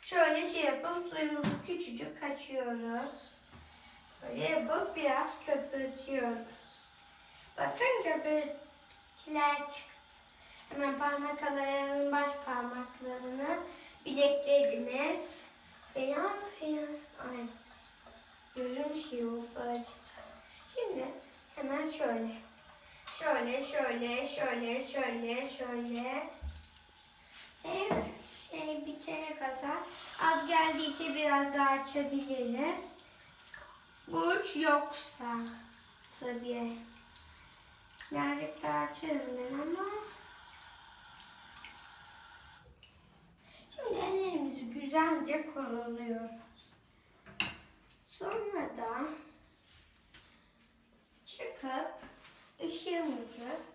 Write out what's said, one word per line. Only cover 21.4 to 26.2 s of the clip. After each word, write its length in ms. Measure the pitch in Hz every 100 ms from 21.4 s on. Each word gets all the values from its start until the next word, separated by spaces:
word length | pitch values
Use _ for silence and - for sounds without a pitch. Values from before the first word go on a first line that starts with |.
| - -
hemen 340 | 269 285 311
şöyle. 460 | 302 262 226 226 226 - - - - - - - -
Şöyle, 460 | 320 247 240 262 277
şöyle, 640 | 285 254 233 240 247 277
şöyle, 580 | 294 262 233 233 254 269
şöyle, 640 | 277 247 233 233 240 277
şöyle. 840 | 262 247 240 240 233 247 277